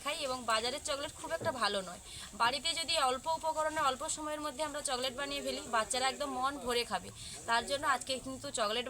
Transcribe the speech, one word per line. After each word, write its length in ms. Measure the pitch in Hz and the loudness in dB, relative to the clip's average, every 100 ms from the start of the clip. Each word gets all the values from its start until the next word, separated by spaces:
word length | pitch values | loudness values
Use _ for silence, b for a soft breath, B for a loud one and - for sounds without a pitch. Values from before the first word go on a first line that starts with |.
খাই 140 | 269 320 277 | -2 -2 -2
এবং 120 | 254 233 | -2 2
বাজারের 320 | 220 233 294 302 | 2 2 -2 -2
চকলেট 240 | 277 294 - | -2 -4 -6
খুব 100 | 311 330 | -4 -2
একটা 120 | 330 262 | 0 0
ভালো 160 | 208 202 185 | 2 0 -2
নয়। 120 | 175 - B B - | -10 -12 B B 2
বাড়িতে 260 | 233 277 320 320 | 2 4 0 -2
যদি 140 | 320 330 262 | 2 4 4
অল্প 160 | 254 311 320 | 2 0 0
উপকরণে 420 | 320 311 311 311 285 | 2 2 2 4 2
অল্প 120 | 262 302 302 | 2 -2 -2
সময়ের 280 | 302 302 302 | -2 -2 -4
মধ্যে 160 | 262 311 | -2 -2
আমরা 120 | 285 285 | -2 -2
চকলেট 240 | 254 262 254 | 0 0 -2
বানিয়ে 220 | 285 285 262 | -4 -2 -2
ফেলি, 160 | 262 294 | -4 0
বাচ্চারা 320 | 233 214 247 262 | 2 2 2 2
একদম 180 | 254 285 254 | 0 -2 0
মন 140 | 262 285 | 0 0
ভরে 200 | 240 240 233 | 0 2 2
খাবে। 180 | 190 - - B B - | -2 -4 -10 B B 2
তার 140 | 233 233 | 2 2
জন্য 140 | 277 302 | 0 4
আজকে 180 | 254 - 262 262 | 2 2 -4 -4
কিন্তু 200 | 262 285 254 | -8 -6 0
চকলেট 280 | 208 226 247 | 2 2 0